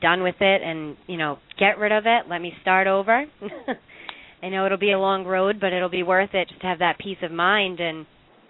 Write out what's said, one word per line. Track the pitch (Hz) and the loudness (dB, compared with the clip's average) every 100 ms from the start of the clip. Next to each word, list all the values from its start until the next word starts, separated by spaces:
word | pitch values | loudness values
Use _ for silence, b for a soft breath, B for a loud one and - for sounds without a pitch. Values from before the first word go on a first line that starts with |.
done | 165 180 | 0 2
with | 180 - | 0 2
it | 196 196 | 2 2
and, | 165 160 151 143 - | 0 -8 -10 -12 -10
you | 170 | -6
know, | 151 135 - - | -4 -6 -10 0
get | 202 202 | 0 2
rid | 214 | 0
of | 214 | 0
it, | 226 233 151 | 2 0 -2
let | 170 | -8
me | 175 - | -10 -6
start | 185 190 190 | 0 2 4
over. | 196 196 240 302 - | 2 2 0 0 -12
<laughs> | 202 - - - _ - - - - - | -14 -12 -10 -10 _ -20 -18 -18 -20 -14
I | 180 | -6
know | 190 190 | -2 0
it'll | 190 | 2
be | 202 | 2
a | 190 | 2
long | 196 190 | 2 0
road, | 185 185 196 208 | 0 0 2 0
but | 190 | 0
it'll | 180 180 | 0 -2
be | 180 | -2
worth | 175 185 202 | 2 2 2
it | 190 170 | 0 -4
just | - | -6
to | 185 | -4
have | 170 | 0
that | 175 - | 0 0
peace | 196 185 | -6 -8
of | 165 | -6
mind | 165 180 208 190 175 | 0 2 2 0 -4
and, | 170 160 151 _ _ _ | -6 -8 -14 _ _ _